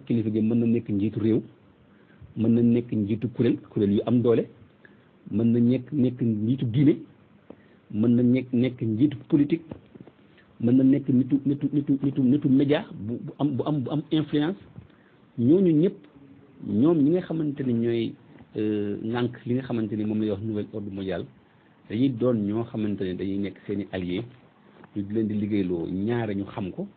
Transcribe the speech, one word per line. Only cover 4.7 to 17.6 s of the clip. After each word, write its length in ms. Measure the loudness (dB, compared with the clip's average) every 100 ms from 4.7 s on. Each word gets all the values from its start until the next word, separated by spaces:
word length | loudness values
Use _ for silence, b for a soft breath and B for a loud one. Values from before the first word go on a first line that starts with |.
| _ b b b _ -6
mën 140 | 0 2
na 60 | 4
nekk, 340 | 4 2 -2
nekk 280 | 0 0 0
njiitu 420 | -2 0 0 0 0
diine, 300 | 4 4 4 -2 -20 _ _ _ B B B -10
mën 180 | 0 2
na 80 | 4
nekk, 300 | 4 2 0
nekk 280 | 0 0 -2
njiitu 340 | -4 2 0 0 0
politique, 360 | 2 2 0 -4 -18 -18 -20 -20 _ b b b -4
mën 120 | 2 4
na 80 |
nekk 240 | 6 4 4
nitu, 320 | 2 4 0
nitu, 240 | 0 -2 0
nitu, 260 | -2 0 0
nitu, 200 | 0 0
nitu 260 | 2 4 4
média 360 | 4 4 2 0
bu, 240 | -10 -8 -8
bu 80 | -10 -4
am, 100 | -2 -2
bu 60 | -2
am, 140 | -2
bu 80 | -2
am 120 | -4 -2
influence. 480 | -2 0 0 -2 -4 -12 -20 -20 b b b b 0
Ñooñu 340 | 4 6 6
ñëpp, 240 | 4 2 0 -20 -20 -20 -20 -20 -16 -4
ñoom 300 | 2 4 4
ñi 80 | 4
nga 100 | 2
xamante 380 | -2 -4 -4 -4